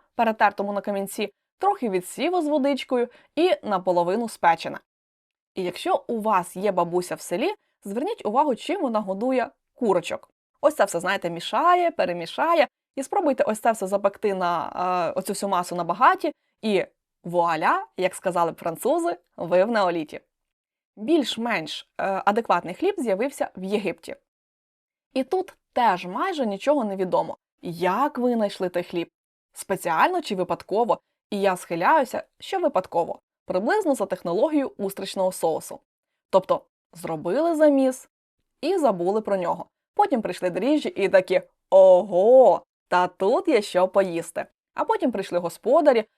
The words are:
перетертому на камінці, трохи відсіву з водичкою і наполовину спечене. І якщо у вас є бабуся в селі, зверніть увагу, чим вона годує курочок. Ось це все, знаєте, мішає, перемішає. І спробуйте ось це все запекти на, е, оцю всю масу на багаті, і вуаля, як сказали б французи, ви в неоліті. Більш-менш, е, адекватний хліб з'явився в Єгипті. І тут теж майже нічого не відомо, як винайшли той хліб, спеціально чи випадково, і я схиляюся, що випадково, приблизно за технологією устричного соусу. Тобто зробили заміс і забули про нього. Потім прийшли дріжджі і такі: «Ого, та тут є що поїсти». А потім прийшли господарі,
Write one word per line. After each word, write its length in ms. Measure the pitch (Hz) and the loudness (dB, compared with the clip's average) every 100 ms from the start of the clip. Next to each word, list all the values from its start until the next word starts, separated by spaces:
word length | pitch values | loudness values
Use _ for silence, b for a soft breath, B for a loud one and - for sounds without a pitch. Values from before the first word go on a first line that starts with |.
| _ | _
перетертому 580 | - 226 220 208 202 202 | -2 -2 2 0 2 -4
на 80 | 202 | -4
камінці, 520 | 202 196 196 - 202 - _ _ | -4 -6 -6 -6 -8 -10 _ _
трохи 320 | 392 403 233 | -2 0 -2
відсіву 520 | 185 - - 302 359 | -4 -4 -4 -2 0
з 60 | 294 | 0
водичкою 600 | 302 277 269 - 247 240 B B - | 0 0 -2 -2 -2 -2 B B 0
і 180 | 359 - | 0 0
наполовину 640 | 208 190 185 175 175 208 226 | -2 -2 0 0 0 -2 -4
спечене. 500 | - 170 165 143 - - _ _ _ _ _ _ | 0 2 2 -4 -12 -16 _ _ _ _ _ _
І 80 | - | -6
якщо 420 | 180 - 339 359 - | -6 -4 -2 -2 -2
у 140 | 233 | -4
вас 360 | 214 190 175 185 | 0 0 0 -4
є 160 | 208 | -2
бабуся 420 | 180 170 180 180 | 0 0 -2 -4
в 60 | 160 | -10
селі, 340 | - 180 339 427 _ _ | -6 -4 -4 -4 _ _
зверніть 420 | 202 214 359 466 - | -10 -6 -6 -4 -2
увагу, 300 | 233 302 220 | 0 0 -2
чим 260 | - 403 | -4 -4
вона 180 | 277 220 | -2 -4
годує 500 | 190 190 254 254 262 - _ | -4 -4 -2 -2 -4 -10 _
курочок. 560 | _ 226 185 - - - _ _ _ | _ 0 0 -2 -10 -12 _ _ _
Ось 140 | 311 | 0
це 100 | 302 | 2
все, 160 | 202 170 | 0 0
знаєте, 300 | 180 196 175 | -2 -4 -4
мішає, 600 | 170 - 220 339 359 339 | -8 -4 0 2 4 2
перемішає. 800 | 320 185 175 175 - 311 339 247 _ _ - | 0 -2 -4 -8 -4 0 2 0 _ _ -12
І 60 | |
спробуйте 420 | 269 403 311 247 | -4 -2 0 0
ось 160 | - 214 | 0 0
це 120 | 233 | 0
все 140 | 220 185 | 0 -2
запекти 480 | 202 202 - 214 | 0 0 -2 -2
на, 380 | 190 175 170 - - 180 180 165 | -2 -2 -2 -4 -4 -2 -2 -2
е, 40 | |
оцю 200 | - 190 | -4 -6
всю 180 | 196 202 | -6 -2
масу 260 | 180 175 175 | -2 -2 -6
на 80 | |
багаті, 480 | 165 175 285 370 320 - _ _ | -4 4 4 4 -2 -6 _ _
і 220 | 214 190 - _ _ _ | -2 0 -2 _ _ _
вуаля, 640 | 175 175 170 156 190 359 - - | -4 0 0 0 0 0 -4 -4
як 180 | 180 | -4
сказали 380 | - 190 175 170 | -2 -2 0 -2
б 60 | - | -2
французи, 580 | 170 165 - 339 339 349 _ - | -8 -4 0 0 -2 -6 _ -12
ви 280 | 165 180 | 0 2
в 60 | 214 | 4
неоліті. 500 | 226 185 170 147 - - _ _ _ _ _ _ - | 2 0 -2 -6 -14 -20 _ _ _ _ _ _ -10
Більш-менш, 920 | 220 330 226 - 233 190 160 - - - | 0 0 0 -4 -4 -4 -6 -12 -12 -6
е, 240 | 180 190 | -4 0
адекватний 500 | 190 226 226 175 165 | 0 0 2 0 0
хліб 200 | 180 359 403 | -4 -2 -2
з'явився 520 | 233 190 269 - 285 - | -2 -2 -2 -4 -8 -6
в 80 | |
Єгипті. 520 | 190 214 190 - - - _ _ _ _ _ _ _ _ _ | -4 -2 -2 -8 -14 -18 _ _ _ _ _ _ _ _ _
І 100 | 262 | -6
тут 300 | 269 370 370 - _ | -2 -4 -4 -14 _
теж 340 | - 175 185 180 | 0 2 0 -4
майже 400 | 214 381 311 226 | -6 -4 -2 -4
нічого 380 | 196 269 294 | -2 0 0
не 120 | 214 190 | 0 -4
відомо, 400 | 180 165 165 - _ _ | -2 0 -2 -10 _ _
як 560 | 175 170 180 208 285 262 | -12 -4 -2 0 -2 0
винайшли 500 | 247 233 202 - 180 | -2 0 -2 -2 -4
той 140 | 180 | -4
хліб, 280 | 175 175 165 _ _ _ _ | -6 -6 -8 _ _ _ _
спеціально 680 | - - 185 175 165 302 359 | -18 -6 -4 -2 2 2 0
чи 120 | - | -4
випадково, 640 | 185 175 165 - 202 226 - _ _ _ | -4 -4 -6 -4 -2 0 -2 _ _ _
і 100 | 202 | -2
я 160 | 196 180 | 0 -2
схиляюся, 640 | - 170 202 311 262 - - _ | -4 0 2 2 2 -6 -10 _
що 200 | - 381 | -8 -2
випадково, 600 | 320 277 - - - - _ _ | 0 0 -2 -4 -4 -8 _ _
приблизно 500 | - 185 233 415 330 | -6 -4 0 0 0
за 120 | 262 196 | -2 -2
технологією 640 | 185 175 180 311 302 262 - | -4 -4 0 2 2 -2 -6
устричного 560 | 196 196 190 196 185 | -8 -8 -8 -2 -2
соусу. 480 | - 165 147 - - _ _ _ _ _ | 0 -2 -2 -8 -16 _ _ _ _ _
Тобто 300 | 190 - 170 - _ _ | 0 2 -2 -4 _ _
зробили 640 | 160 - 160 170 247 330 311 | -14 -8 -6 -2 0 0 4
заміс 520 | 302 277 262 254 - _ _ _ _ _ | 6 6 2 -2 -12 _ _ _ _ _
і 180 | 302 381 | -2 2
забули 420 | 269 180 175 214 | 2 2 -2 -2
про 160 | 208 196 | -2 -2
нього. 300 | 175 170 - _ _ | -2 -6 -10 _ _
Потім 280 | - 403 240 | 0 0 0
прийшли 280 | 175 - 180 | -2 -4 -4
дріжджі 380 | 175 247 302 - | -2 0 0 -2
і 200 | - 190 | -2 4
такі: 340 | 190 185 180 - _ _ | 4 4 0 -2 _ _
«Ого, 920 | 190 190 180 202 180 214 262 226 165 - _ _ | 8 10 8 4 2 6 8 8 4 -2 _ _
та 200 | 180 180 | 0 0
тут 400 | - 190 320 349 | 0 0 2 2
є 140 | 233 | 0
що 260 | 208 180 185 | 2 0 2
поїсти». 580 | 196 190 170 160 - - _ _ | 2 0 -4 -6 -10 -12 _ _
А 100 | - | -6
потім 280 | 359 440 294 | -2 0 0
прийшли 260 | 208 - 175 | -2 -4 -4
господарі, 680 | 170 - - 302 294 233 214 | -4 -6 2 4 6 4 0